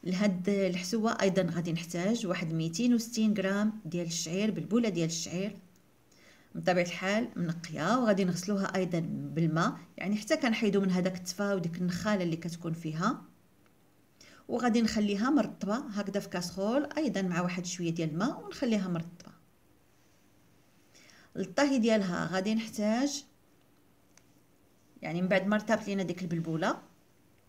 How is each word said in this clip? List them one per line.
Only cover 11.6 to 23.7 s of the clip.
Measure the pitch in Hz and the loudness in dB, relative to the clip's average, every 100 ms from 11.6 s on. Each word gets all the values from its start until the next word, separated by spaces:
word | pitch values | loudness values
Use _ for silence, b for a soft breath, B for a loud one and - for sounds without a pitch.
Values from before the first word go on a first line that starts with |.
| 165 170 | -2 -2
النخاله | 180 175 220 208 | -2 -2 0 0
اللي | 175 160 | 0 -2
كتكون | 175 165 165 | -4 -6 -6
فيها، | 165 156 156 196 285 - - _ _ _ _ _ _ _ _ B B B | -4 -4 -2 -2 -2 -8 -20 _ _ _ _ _ _ _ _ B B B
وغادي | 240 240 226 | 0 2 4
نخليها | 226 220 208 202 247 | 4 2 2 2 4
مرطبه | 294 208 - 190 226 | 4 2 -2 -2 -2
هكذا | 294 202 202 202 | -2 -4 -2 -4
في | 196 | -2
كاسخول | 180 175 - 196 254 285 - | -4 -4 -2 0 2 0 -2
ايضا | 302 190 | 0 0
مع | 190 170 | 0 0
واحد | 175 180 175 | 0 -2 -6
شويه | - 170 | -4 -2
ديال | 165 160 | 0 -2
الماء | 156 226 339 | 0 -2 -2
ونخليها | 403 - 254 214 185 | -10 -4 0 0 0
مرطبه. | 170 165 - - - _ _ _ _ _ _ _ _ _ _ _ _ _ _ B B B B B - | -4 -4 -14 -20 -20 _ _ _ _ _ _ _ _ _ _ _ _ _ _ B B B B B -8
للطهي | 190 - 285 269 | -4 2 4 4
ديالها | 226 220 190 170 160 | 4 4 2 0 0
غادي | 185 190 | 0 0
نحتاج، | 220 220 - 208 226 285 - - _ _ _ _ | 0 -2 -2 0 2 0 -2 -12 _ _ _ _